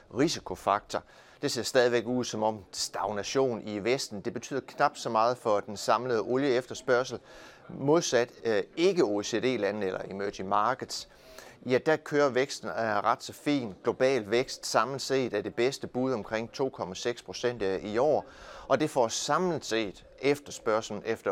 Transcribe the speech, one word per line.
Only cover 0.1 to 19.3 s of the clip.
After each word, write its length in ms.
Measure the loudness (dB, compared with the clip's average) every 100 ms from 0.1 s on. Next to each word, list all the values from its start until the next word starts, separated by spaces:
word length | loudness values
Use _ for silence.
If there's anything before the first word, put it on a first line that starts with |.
| 0
risikofaktor. 840 | 0 0 -8 -4 0 0 0 -8 -8 -16 -20 -6
Det 100 | -4
ser 120 | -2
stadigvæk 420 | 2 4 6 4 2
ud 180 | -2
som 200 | -2 -2
om 200 | -2 -2 -8
stagnation 920 | -8 -6 -4 -4 -4 -2 0 2 0
i 180 | -6 -4
Vesten. 420 | 0 0 -2 -8
Det 120 | -8
betyder 280 | -8 -6 -6 -6
knap 300 | 0 0 0
så 120 | -2
meget 280 | 2 2 2
for 220 | 0 0
den 180 | 0 -4
samlede 440 | 0 2 2 0
olieefterspørgsel. 1000 | 0 0 2 0 -2 -4 0 2 0 -6 -12 -20 -20 -20 -16
Modsat, 600 | -4 2 2 4 2 2 -2
øh, 200 | 0 0 0 2
ikke 280 | 2 4
O 160 | 2 2
E 40 |
C 180 | 0 0
D-lande 440 | 0 0 -2 -2 -2
eller 160 | -4 -6
emerging 400 | -6 -6 -6 0
markets, 600 | 2 2 0 -6 -10 -12 -20 -20 -20 -20 -12 0
ja, 120 | 2
der 180 | 4 0
kører 340 | 0 2 2
væksten, 400 | 2 0 -2 -6
øh, 60 | -2
ret 480 | 0 2 2 0
så 100 | -4
fint. 500 | -6 -2 0 -2 -4
Global 480 | -2 2 2 2 2
vækst 340 | 0 0 -6 -2
samlet 360 | 0 2 -2
set 320 | -2 0 0
er 80 | -2
det 140 | -2 0
bedste 320 | 0 0 -6
bud 260 | -2 -2
omkring 380 | -2 -2 -4 -4
to 180 | -4 -4
komma 260 | -4 -8 -4
seks 260 | -4 -4
procent, 400 | -8 -4 -2 0
øh, 220 | 0 -2
i 140 | -2 2
år. 280 | 2 2 -2 -12 -18 -10 0
Og 120 | 0
det 100 | 2
får 180 | 2 2
samlet 580 | 0 0